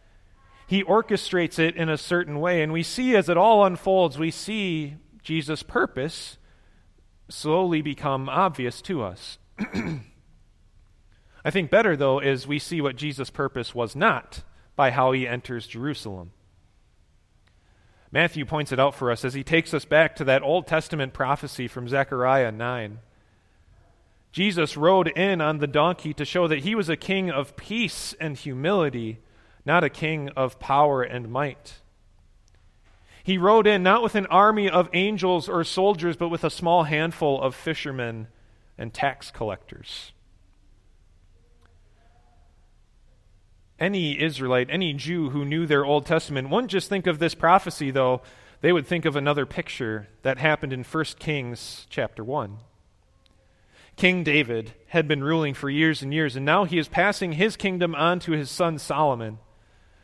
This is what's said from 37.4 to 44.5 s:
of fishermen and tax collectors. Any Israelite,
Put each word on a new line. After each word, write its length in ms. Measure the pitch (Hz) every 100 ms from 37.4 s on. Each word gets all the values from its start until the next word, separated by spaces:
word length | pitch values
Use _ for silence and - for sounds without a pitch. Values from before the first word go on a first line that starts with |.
of 140 | 135 131
fishermen 760 | 160 156 147 131 117 113 113 _ _ _ _ -
and 160 | 117
tax 380 | - 139 127 -
collectors. 840 | - 110 92 - - - - - _ _ _ _ _ _ _ _ _ _ _ _ _ _ _ _ _ _ _ _ _ _ _ _ _ _ _ _ _ _ _ _ _ _ _ _ -
Any 400 | 175 202 156 139
Israelite, 520 | 160 135 131